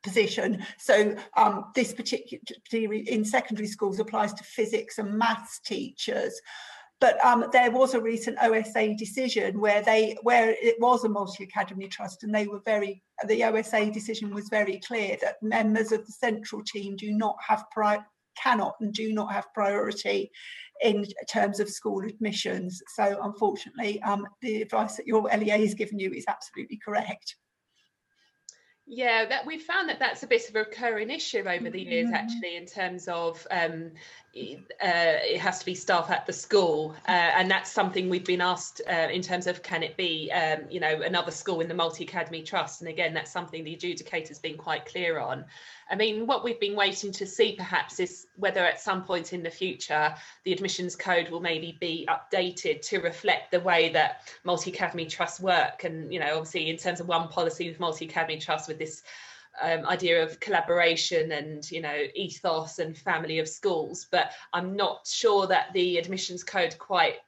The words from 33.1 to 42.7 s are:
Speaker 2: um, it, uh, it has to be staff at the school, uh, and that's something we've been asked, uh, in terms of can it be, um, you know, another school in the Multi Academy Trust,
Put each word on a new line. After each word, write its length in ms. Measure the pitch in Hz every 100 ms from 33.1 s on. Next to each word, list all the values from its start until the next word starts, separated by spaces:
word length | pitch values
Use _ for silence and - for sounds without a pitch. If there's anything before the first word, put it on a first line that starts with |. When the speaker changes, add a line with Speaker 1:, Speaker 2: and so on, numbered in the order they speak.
| 170 165 165 -
Speaker 2:
um, 400 | 180 165 165 165 160 - - _
it, 240 | - - 143 - -
uh, 360 | 190 170 170 156
it 160 | 104 156
has 220 | 175 185
to 60 | -
be 80 |
staff 360 | 180 - 180 165
at 160 | 165 -
the 60 |
school, 640 | 165 - 208 175 151 156 156 -
uh, 60 |
and 360 | 180 170 180 185
that's 220 | 190 -
something 380 | - 196 185 185
we've 160 | 180
been 160 | 180 180
asked, 400 | 180 180 - - -
uh, 200 | 170 160
in 100 | 180
terms 240 | 180 180 180
of 160 | 180
can 220 | - 170
it 120 | 165 -
be, 340 | 180 160 156
um, 300 | 180 160 156 147
you 120 | 175
know, 220 | 156 156
another 280 | 160 175 175
school 300 | - - 170
in 80 | 165
the 60 |
Multi 280 | 180 165 160
Academy 400 | 156 185 160 165
Trust, 380 | 156 190 -